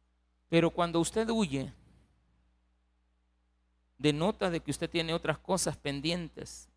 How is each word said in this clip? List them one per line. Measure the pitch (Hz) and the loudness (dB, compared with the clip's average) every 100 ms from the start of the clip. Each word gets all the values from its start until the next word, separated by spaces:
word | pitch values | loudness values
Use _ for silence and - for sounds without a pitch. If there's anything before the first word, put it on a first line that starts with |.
| _ _ _ _ - | _ _ _ _ 0
Pero | 165 165 | 4 4
cuando | 175 170 170 | 2 0 2
usted | 170 220 226 | 2 0 0
huye, | 226 185 135 131 - - - _ _ _ _ _ _ _ _ _ _ _ _ _ _ _ _ _ _ _ - | 2 0 -2 -6 -10 -20 -20 _ _ _ _ _ _ _ _ _ _ _ _ _ _ _ _ _ _ _ 0
denota | 147 147 180 214 190 | 2 2 2 0 -2
de | 170 | -2
que | - | -4
usted | 139 165 | -4 -4
tiene | 170 165 | -2 -2
otras | 165 151 151 | -2 -2 -4
cosas | - 185 175 139 | -2 0 0 -2
pendientes. | 147 139 156 175 165 - 135 - - | -4 -4 -2 -2 -6 -12 -14 -16 -20